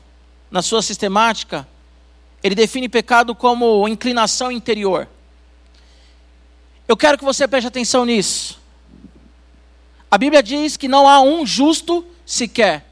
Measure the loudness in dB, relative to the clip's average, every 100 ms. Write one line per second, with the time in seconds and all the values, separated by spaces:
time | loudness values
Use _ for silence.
0 | _ _ _ _ _ -6 -4 -4 -4 -6
1 | -2 0 0 -2 -8 -12 -14 _ _ _
2 | _ _ _ _ -4 0 -2 -2 -6 -4
3 | 0 0 0 -2 -2 0 2 2 0 -4
4 | -4 -2 -2 -2 -6 -6 -6 -4 -2 -4
5 | -6 _ _ _ _ _ _ _ _ _
6 | _ _ _ _ _ _ _ _ -2 2
7 | 2 2 -2 -2 -2 -2 -4 -6 -2 0
8 | 0 0 -2 -6 -10 -16 _ _ _ -20
9 | -20 _ _ _ _ _ _ _ _ _
10 | _ -2 2 2 2 -2 -4 -6 0 4
11 | 8 8 6 2 -2 0 2 2 -2 -4
12 | -6 -16 -10 -8 -4 0 0 0 -8